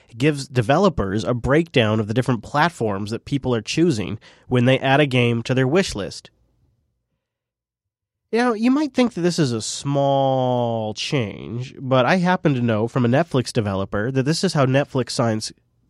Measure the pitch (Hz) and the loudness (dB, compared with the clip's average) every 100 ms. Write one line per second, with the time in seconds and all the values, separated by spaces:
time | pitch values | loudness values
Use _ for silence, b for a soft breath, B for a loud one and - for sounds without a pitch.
0 | b 113 147 143 131 127 104 147 202 - | b -2 0 0 -4 -2 2 4 4 2
1 | 98 104 90 120 120 147 170 131 107 110 | -2 -2 -2 -4 2 2 2 2 2 2
2 | 104 113 127 120 - 143 170 - 113 98 | 0 -2 0 -2 -2 -2 -2 -2 -4 -4
3 | 104 113 - 139 135 117 - - 175 113 | -6 -8 -6 -4 -2 -2 -2 0 2 0
4 | 90 113 b b b 123 123 131 135 139 | -4 -8 b b b 2 4 2 2 2
5 | 147 123 120 117 - 127 131 170 185 107 | 4 2 0 0 -2 0 2 0 0 -6
6 | 87 - - _ _ _ _ _ _ _ | -8 -12 -20 _ _ _ _ _ _ _
7 | _ _ _ _ _ _ _ _ _ _ | _ _ _ _ _ _ _ _ _ _
8 | _ _ _ 220 247 214 233 277 311 - | _ _ _ 0 0 2 2 2 0 0
9 | 247 - 175 170 139 117 - - 139 143 | 0 2 -2 2 0 0 -6 -6 -2 0
10 | 139 139 135 131 127 123 120 113 107 107 | 2 2 2 2 2 0 0 -2 -4 -6
11 | - 143 104 - 69 117 127 - 131 131 | -4 -2 -4 -8 -10 -8 -10 -10 0 2
12 | 123 185 180 185 170 131 120 107 117 135 | 4 2 2 2 0 0 0 0 0 0
13 | 120 131 170 135 117 127 101 95 95 101 | 2 2 0 -2 -2 -2 -2 -4 -4 -4
14 | 113 131 131 165 190 156 131 131 143 135 | -2 -2 -2 -2 -2 0 2 2 0 -2
15 | 120 - 117 107 - - _ _ | -2 0 0 0 -6 -14 _ _